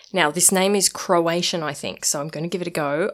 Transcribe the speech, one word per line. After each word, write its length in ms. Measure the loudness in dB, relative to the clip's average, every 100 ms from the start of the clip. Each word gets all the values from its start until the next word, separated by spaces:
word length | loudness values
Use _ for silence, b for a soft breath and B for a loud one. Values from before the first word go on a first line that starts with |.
| b
now 180 | 2 2
this 220 | 4 4
name 240 | 4 4 2
is 120 | 0
Croatian, 760 | -2 2 2 2 0 -2 -2
I 80 | -4
think, 320 | -6 -8 -6
so 160 | -4 -4
I'm 80 | -6
gonna 180 | -6 -6
give 140 | -4
it 60 | -4
a 20 |
go, 400 | -4 -2 0 -2